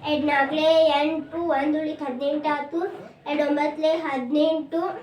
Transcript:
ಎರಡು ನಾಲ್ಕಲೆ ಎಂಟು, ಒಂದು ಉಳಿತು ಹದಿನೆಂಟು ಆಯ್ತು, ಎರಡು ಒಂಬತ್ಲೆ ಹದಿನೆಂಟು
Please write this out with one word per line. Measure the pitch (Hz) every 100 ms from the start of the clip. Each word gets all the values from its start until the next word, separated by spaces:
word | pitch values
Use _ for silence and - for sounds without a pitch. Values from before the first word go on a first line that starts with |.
ಎರಡು | 302 294 294
ನಾಲ್ಕಲೆ | 285 269 311 311 320 320
ಎಂಟು, | 285 302 320 277 330 339
ಒಂದು | 269 294 302
ಉಳಿತು | 311 311 285
ಹದಿನೆಂಟು | 247 277 302 302
ಆಯ್ತು, | 294 285 339 370 - - - -
ಎರಡು | 302
ಒಂಬತ್ಲೆ | 285 294 294 302 311 330
ಹದಿನೆಂಟು | 320 269 247 294 311 320 285 330 359 311